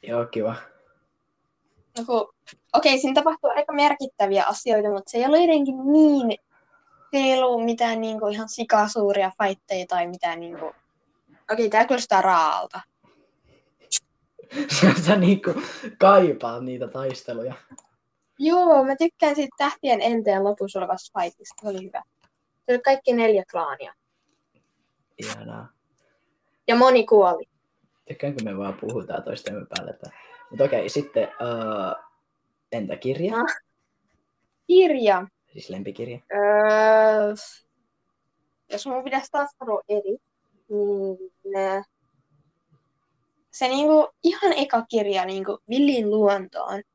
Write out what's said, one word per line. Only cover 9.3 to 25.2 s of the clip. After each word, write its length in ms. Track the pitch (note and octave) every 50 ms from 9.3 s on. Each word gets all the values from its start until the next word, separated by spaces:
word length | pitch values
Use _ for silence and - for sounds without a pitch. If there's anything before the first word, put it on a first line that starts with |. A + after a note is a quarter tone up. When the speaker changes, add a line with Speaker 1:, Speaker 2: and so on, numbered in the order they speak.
| F#3 _ G#3+
Speaker 2:
fightteja 420 | G3 G3 _ _ _ G3+ F#3 F3+ F3
tai 180 | F#3 F3+ F3 F3
mitään 320 | F3+ F3 - E3+ E3 E3+
niinku, 320 | E3+ E3+ E3+ D3+ D#3 D#3 - _ _ _ _ _ _ _ _ _ _ _ _ _ _ -
okei, 180 | G#3+ A3 A#3 G#3+
tää 180 | G#3 A3 A#3 B3
kuulostaa 340 | C4+ B3 A3+ - G#3 F#3+
raaalta. 600 | F#3 F#3+ F#3 E3+ D#3+ D#3 D3 - - - - F3 - _ _ _ _ _ _ _ _ _ _ _ _ _ _ _ _ _ _ _ _ _ - - _ _ _ _ _ _ _ _ - _ -
Speaker 1:
<laughs> 260 | C4+ C#4+ C4+ - -
Sä, 60 | - F#3+ C#3+ E3 E3
sä 100 | D#3 G#3
niinku 380 | G3+ F3+ F3 G3 F#3+ - F3 E3+ A#3+ - - - - - A3 - _
kaipaat 640 | - F#3+ G3+ G3 F3 E3+ - - - A#2+ A#2 A#2+ B2+
niitä 240 | B2+ B2+ B2+ B2 A2
taisteluja. 680 | - C3 C3+ C3+ B2+ - - - A#2+ A#2 A2+ B2+ C3 - _ _ - - _ _ _ _ _ _ _ _ _ _ _ _
Speaker 2:
Joo, 440 | C#4 D#4 E4+ F4+ F4+ E4+ D#4+ C#4 C4
mä 120 | C4 C4+
tykkään 400 | C4+ E4 E4+ _ _ - D4+ D4
siitä 200 | D4 D4 C4+ _ _
Tähtien 440 | C#4+ C#4+ C#4+ - - C#4 A#3+ G#3
enteen 420 | - A#3 A#3+ A#3 G#3+ G#3 G3+ G3 G3
lopussa 360 | G3+ G#3 - G3+ G3 - F#3+
olevasta 400 | F#3 E3 F3+ F#3 - - _ G#3
fightista, 340 | F3+ E3+ - _ - - - -
se 60 | - G#3+
oli 160 | G3 F#3 F#3+
hyvä. 180 | F#3+ - - - _ _ _ _ _ _ _ _ _ _ _ _
Se 60 | - B3
oli 60 | B3
kaikki 340 | B3 C4+ C4+ C4+ _ - B3
neljä 300 | A#3+ A#3 A3 G#3+ G3 F#3 _
klaania. 420 | - F3 E3 D3 C#3 - C3+ F2+ - _ _ _ _ _ _ _ _ _ _ _ _ _ _ _ _ _ _ _ _ _ _ _ _
Speaker 1:
Ihanaa. 500 | _